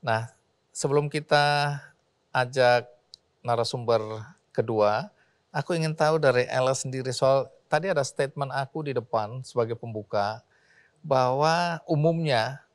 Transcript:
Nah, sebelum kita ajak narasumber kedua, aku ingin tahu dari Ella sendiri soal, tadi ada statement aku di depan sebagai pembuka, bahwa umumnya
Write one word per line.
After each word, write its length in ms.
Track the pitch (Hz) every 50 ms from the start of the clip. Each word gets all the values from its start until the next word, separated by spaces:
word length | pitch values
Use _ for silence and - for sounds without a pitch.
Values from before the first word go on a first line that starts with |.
| -
Nah, 240 | 143 113 110 113 117 - _ _ _ _ _ _ _ _
sebelum 320 | - - 147 135 147 147 147
kita 720 | - 156 151 _ 160 147 147 147 147 147 143 147 143 143 - - _ _ _ _ _ _ _ _ _
ajak 480 | 131 127 123 131 131 127 123 123 123 117 - - _ _ _ - _ _ _ _ _
narasumber 640 | _ 120 120 117 117 107 - 131 120 110 117 113 107 107 110 107 107 127 170 _ _ _ _
kedua, 560 | - 110 110 117 110 104 104 104 113 160 208 _ _ _ _ _ _ _ _
aku 240 | _ 151 143 - 180
ingin 240 | 165 160 160 156
tahu 240 | 156 160 151 156 160
dari 240 | 151 139 123 123 123 120 -
Ella 240 | 131 127 131 135
sendiri 320 | 131 - 135 127 131 127 127 123
soal, 320 | - - 131 135 135 127 - - _ _
tadi 240 | _ - 156 160 190
ada 160 | 185 160 135
statement 480 | - - - 143 135 - - 139 135 135
aku 320 | 139 139 131 _ 160 156
di 80 | 147 135
depan 480 | 123 110 - - 113 107 104 117 131
sebagai 320 | 127 - - 123 117 113 117
pembuka, 720 | 107 - 123 113 107 104 _ - 104 101 101 110 113 _ _ _ _ _ _ _ _ _ _ _ _
bahwa 800 | _ 160 135 131 127 127 127 135 147 156 165 170 175 175 170 160 - -
umumnya 720 | 170 147 151 165 165 165 165 151 135 117 110 120 135 143 _ _ _